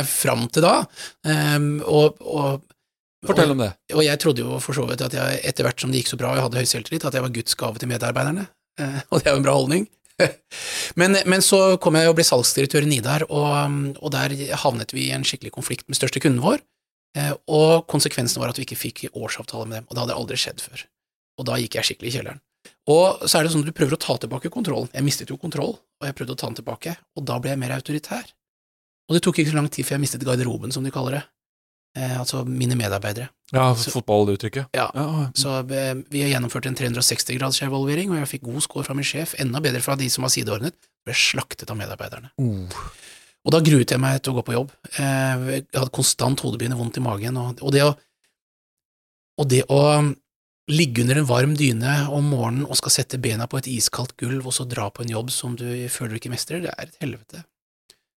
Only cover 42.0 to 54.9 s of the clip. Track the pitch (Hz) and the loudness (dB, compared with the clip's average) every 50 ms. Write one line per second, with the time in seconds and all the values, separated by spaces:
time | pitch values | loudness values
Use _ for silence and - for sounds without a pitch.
42 | 107 104 - 117 120 131 _ - 135 117 101 98 92 90 90 - - - - - | -10 -10 -12 -14 -16 -10 _ -2 -2 -2 -2 -2 -6 -8 -10 -10 -12 -12 -14 -16
43 | - - - - - _ _ _ - - 151 165 160 156 151 131 117 - 131 123 | -20 -20 -20 -20 -20 _ _ _ 0 4 4 6 8 8 8 6 6 4 2 2
44 | 131 135 135 135 - 135 127 123 - - 120 120 135 143 - _ - - - - | 2 2 0 0 -2 -2 -2 -2 -2 -2 -2 -2 -2 -4 -8 _ -16 -10 -6 -2
45 | 143 135 135 135 131 131 131 127 127 131 135 135 139 - - 139 135 123 - - | -2 0 0 0 0 0 0 -2 -2 -2 -4 -4 -6 -4 -2 -2 -2 -2 0 0
46 | 127 - - - 123 123 139 - - 127 110 117 117 120 127 120 120 117 - 131 | 0 0 2 2 2 0 0 0 -2 -4 -2 -2 -2 -2 -2 -2 -4 -4 -4 -2
47 | 127 120 104 101 107 120 131 127 120 123 120 - - 139 139 139 143 147 143 - | -2 -2 -2 -4 -4 -4 -4 -4 -4 -6 -6 -4 0 2 4 6 6 4 2 0
48 | _ _ _ _ _ _ _ _ _ _ _ _ _ _ _ _ _ _ _ _ | _ _ _ _ _ _ _ _ _ _ _ _ _ _ _ _ _ _ _ _
49 | _ _ _ _ _ _ _ - 147 131 127 127 - - 139 143 147 147 151 147 | _ _ _ _ _ _ _ -2 2 4 4 4 4 4 6 6 6 6 6 6
50 | 147 143 135 - _ _ _ _ _ _ _ _ _ - 147 160 175 131 113 120 | 4 2 0 -4 _ _ _ _ _ _ _ _ _ 0 2 2 2 2 2 2
51 | 120 123 135 151 151 127 120 123 131 147 156 143 151 131 113 113 120 135 147 147 | 2 4 4 2 4 4 4 4 4 2 2 2 2 2 2 2 0 0 0 0
52 | 143 139 143 143 143 147 143 120 117 110 120 135 143 - 131 - - 170 - - | 0 0 0 0 2 2 2 0 0 0 -2 -2 -2 -2 -2 -2 0 2 2 2
53 | 127 - - 127 120 120 110 107 120 - - 131 - 131 127 113 - - - - | 0 -2 -4 -4 -2 -2 -2 -2 -4 -4 -6 -6 -6 -4 -2 -2 -2 -2 -2 -4
54 | 123 - - - 117 120 135 135 127 127 127 - 131 120 120 120 107 101 | -6 -8 -8 -6 -4 -4 -4 -4 -4 -4 -4 -4 -4 -6 -6 -4 -6 -6